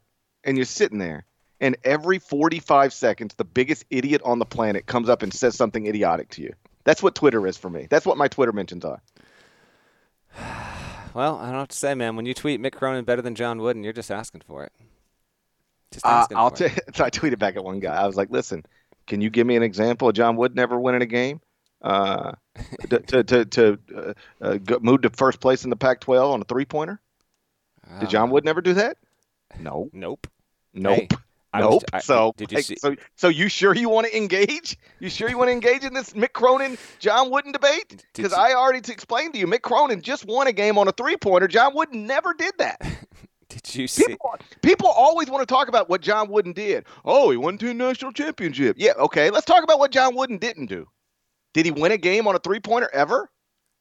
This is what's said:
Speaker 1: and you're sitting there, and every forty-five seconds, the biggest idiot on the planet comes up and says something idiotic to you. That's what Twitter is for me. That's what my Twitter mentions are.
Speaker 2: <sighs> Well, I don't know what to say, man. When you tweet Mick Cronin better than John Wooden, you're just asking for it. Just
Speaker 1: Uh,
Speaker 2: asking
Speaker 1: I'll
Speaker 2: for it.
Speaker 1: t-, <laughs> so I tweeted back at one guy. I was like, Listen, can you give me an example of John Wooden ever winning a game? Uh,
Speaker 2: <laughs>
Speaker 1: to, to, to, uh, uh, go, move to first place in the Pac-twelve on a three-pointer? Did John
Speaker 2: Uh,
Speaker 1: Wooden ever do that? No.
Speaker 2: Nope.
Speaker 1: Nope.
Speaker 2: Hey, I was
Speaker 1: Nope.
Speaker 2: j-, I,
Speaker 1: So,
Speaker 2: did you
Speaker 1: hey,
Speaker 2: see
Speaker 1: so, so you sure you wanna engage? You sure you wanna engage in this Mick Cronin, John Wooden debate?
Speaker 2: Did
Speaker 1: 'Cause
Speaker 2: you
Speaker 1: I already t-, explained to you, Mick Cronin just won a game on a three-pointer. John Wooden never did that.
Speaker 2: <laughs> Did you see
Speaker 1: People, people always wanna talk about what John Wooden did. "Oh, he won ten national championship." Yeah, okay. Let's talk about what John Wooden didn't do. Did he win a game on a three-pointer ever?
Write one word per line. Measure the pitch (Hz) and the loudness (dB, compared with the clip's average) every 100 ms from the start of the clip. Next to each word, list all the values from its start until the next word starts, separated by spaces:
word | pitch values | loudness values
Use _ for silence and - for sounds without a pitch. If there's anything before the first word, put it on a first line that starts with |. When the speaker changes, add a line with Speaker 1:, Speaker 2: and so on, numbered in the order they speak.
| _ _ _ _ | _ _ _ _
Speaker 1:
and | 139 135 | -4 -2
you're | 123 | -2
sitting | - 208 104 | 0 -2 -2
there, | 87 76 - _ _ _ | -8 -10 -16 _ _ _
and | 135 123 | -2 0
every | 127 151 165 185 | 0 0 0 -2
forty-five | - 143 160 165 - 143 139 | -2 0 0 0 2 4 4
seconds, | - 120 101 107 | 2 -2 -2 -6
the | - | -8
biggest | 92 127 131 156 - | -4 -2 -2 -4 -4
idiot | 131 135 147 | -4 -2 -2
on | 123 120 | 0 -2
the | 117 | -2
planet | 120 110 98 - | -2 -2 -2 -4
comes | 120 117 | -2 0
up | 120 | 0
and | 101 | -2
says | - 123 - | -2 -2 0
something | 113 113 107 | -2 -2 -6
idiotic | 107 92 82 - | -2 0 0 -6
to | - | -14
you. | 65 - _ _ | -16 -16 _ _
That's | - 156 | 0 2
what | 190 - | 0 2
Twitter | 151 113 | 2 2
is | 95 90 | -2 -4
for | 95 | -10
me. | 82 71 | -12 -2
That's | 151 185 | 0 2
what | 151 | 0
my | 139 | -2
Twitter | - 123 | 0 -2
mentions | 104 90 87 | -2 -8 -10
are. | 82 65 _ _ _ _ _ _ _ _ _ _ _ _ _ - | -12 -12 _ _ _ _ _ _ _ _ _ _ _ _ _ -18
Speaker 2:
<sighs> | - - - - - - - | -14 -14 -14 -14 -16 -16 -12
Well, | 120 143 135 | -4 -4 -4
I | 123 | -6
don't | |
know | 131 | -8
what | 139 | -8
to | - | -6
say, | 139 135 | -4 -4
man. | 117 | -4
When | 113 | -6
you | 117 | -8
tweet | 127 151 127 | -6 -4 -4
Mick | 131 | -6
Cronin | - 131 131 | -4 -4 -4
better | 120 123 | -2 -2
than | 120 | -4
John | 113 120 113 | -6 -6 -4
Wooden, | 113 117 | -4 -4
you're | 104 | -6
just | 113 107 | -10 -10
asking | 101 117 - - | -10 -10 -18 -20
for | 71 | -18
it. | 71 _ 113 _ _ _ _ _ _ _ _ _ _ | -18 _ _ _ _ _ _ _ _ _ _ _ _
Just | - 120 | -4 2
Speaker 1:
Uh, | |
Speaker 2:
asking | 117 117 110 | 4 2 2
Speaker 1:
I'll | 120 | 0
Speaker 2:
for | - 175 | 2 -2
it. | |
Speaker 1:
t-, | - - | -2 -6
<laughs> | |
so | - | -2
I | 131 | -2
tweeted | - 156 113 | -2 -4 0
back | 101 95 | -2 -2
at | |
one | 92 98 | -8 -6
guy. | 92 82 | -4 -2
I | 101 | -2
was | 98 | -2
like, | 98 | -2
Listen, | 123 - 85 - _ _ _ - | -4 -4 -10 -14 _ _ _ -8
can | 104 | -4
you | 107 | 0
give | 113 | 2
me | 120 120 | 2 2
an | |
example | 113 95 113 120 127 | 0 0 0 2 0
of | |
John | 104 117 113 | 2 2 2
Wooden | 123 123 | 0 0
ever | 120 123 | -2 0
winning | 127 123 | 0 0
a | 120 | 0
game? | 120 127 156 _ _ _ _ | -2 -4 -6 _ _ _ _
Uh, | - 98 98 98 - - _ - | -2 0 0 -2 -6 -12 _ -18
Speaker 2:
<laughs> | - - - | -16 -14 -2
Speaker 1:
to, | 120 - 131 | -2 2 0
to, | 104 123 | 4 2
to, | 110 - 113 104 _ 101 | 2 4 4 4 _ -14
uh, | 98 104 - _ | -12 -12 -18 _
uh, | 101 101 | -4 -4
go, | 95 120 | -2 0
move | 113 135 | 4 4
to | 123 | 2
first | - 135 - | 2 0 2
place | 131 127 | 2 0
in | 127 | 0
the | 113 | -2
Pac-twelve | 131 127 - 127 139 | 0 0 2 2 2
on | 127 | 0
a | |
three-pointer? | 95 123 143 151 160 208 _ _ _ _ _ _ _ _ - 90 | -4 -6 -4 -6 -6 -10 _ _ _ _ _ _ _ _ -20 -8
Did | 104 | -2
John | 107 117 | 0 2
Speaker 2:
Uh, | |
Speaker 1:
Wooden | 139 151 | 2 2
ever | 156 | 0
do | 180 | 0
that? | 180 226 - _ _ _ _ _ - | 0 0 -4 _ _ _ _ _ -16
No. | 78 73 277 | -12 -10 -10
Speaker 2:
Nope. | - 90 143 - _ _ _ _ | -12 -12 -12 -16 _ _ _ _
Speaker 1:
Nope. | - 95 101 | -4 2 2
Speaker 2:
Hey, | 92 - - _ _ | 2 -4 -4 _ _
I | 101 | 0
was | 107 | 4
Speaker 1:
Nope. | 123 | 4
Speaker 2:
j-, | - | 2
I, | 95 | -4
Speaker 1:
So, | - 123 110 - | 0 2 2 0
Speaker 2:
did | 104 | -4
you | 110 | -4
Speaker 1:
hey, | |
Speaker 2:
see | 139 - | -4 -4
Speaker 1:
so, | 143 143 - _ | -4 -4 -8 _
so | 180 | 0
you | 151 104 | 2 -2
sure | - 196 | 2 2
you | 208 233 | 2 2
wanna | 220 226 | 0 0
engage? | 220 202 190 202 294 339 - _ _ | -2 -2 0 0 0 -10 -14 _ _
You | 180 | -12
sure | - 226 | -6 -6
you | 247 | 0
wanna | 247 | 0
engage | 247 233 262 | 2 0 0
in | 269 | -2
this | 254 240 | -8 -8
Mick | 214 220 | -4 -4
Cronin, | - 247 262 269 254 - - | 2 4 4 0 -6 -16 -4
John | 196 226 254 | 0 2 2
Wooden | 269 285 | 0 -2
debate? | 277 277 320 427 196 _ | 0 2 2 -4 -16 _
Speaker 2:
Did | - | -8
Speaker 1:
'Cause | 202 175 | -2 2
Speaker 2:
you | |
Speaker 1:
I | 226 | 4
already | 254 262 254 | 4 2 0
t-, | 226 | -4
explained | 208 - 233 320 | -14 -6 -6 -4
to | 262 | -4
you, | 175 | -2
Mick | 233 | -2
Cronin | - 240 294 202 | 0 2 2 0
just | 160 277 214 | -4 -8 -4
won | 240 269 | 0 0
a | |
game | 196 208 208 | 2 2 4
on | 196 | 2
a | |
three-pointer. | - 262 392 202 180 190 | 0 -4 -2 2 4 4
John | 180 262 | 4 4
Wooden | 277 320 240 214 | 2 -4 -6 -4
never | 269 349 | -2 -2
did | 330 349 - | -4 -4 -2
that. | 117 - | -4 -6
Speaker 2:
<laughs> | - - - _ - _ _ | -12 -12 -18 _ -20 _ _
Did | - - | -20 -12
you | 127 131 | -8 -4
see | - - | 0 0
Speaker 1:
People, | - 262 226 - - | 0 -8 -10 -16 -2
people | 302 392 381 | 2 4 4
always | 220 269 330 277 | 6 6 4 -2
wanna | 269 254 | -4 0
talk | 262 262 | 0 2
about | 233 170 | 2 2
what | 180 | 0
John | 160 214 214 | 0 0 0
Wooden | 208 175 | 0 -2
did. | 175 208 143 - - | -4 -4 -4 -6 -8
"Oh, | - 247 240 | 2 4 6
he | 123 | 4
won | 147 196 | 0 -4
ten | 233 240 | -6 -2
national | 254 254 269 | -2 -4 -8
championship." | 247 294 - 175 131 127 - | -6 -8 -6 -6 0 0 4
Yeah, | 208 - | 2 4
okay. | 147 160 151 | 2 4 2
Let's | 214 - | 2 4
talk | 349 | 4
about | 320 294 | 6 4
what | 277 | 4
John | 262 262 | 4 2
Wooden | 247 262 196 | 2 -4 -4
didn't | 233 165 123 | -6 -6 -8
do. | 92 78 _ _ _ _ _ _ | -10 -12 _ _ _ _ _ _
Did | 151 165 | 0 0
he | |
win | 147 165 | 0 0
a | 214 | 2
game | 170 202 214 | 0 0 0
on | 180 | 0
a | |
three-pointer | 175 214 208 240 240 | -2 -6 -2 -2 0
ever? | 139 147 254 - _ _ _ _ _ | 0 0 0 -4 _ _ _ _ _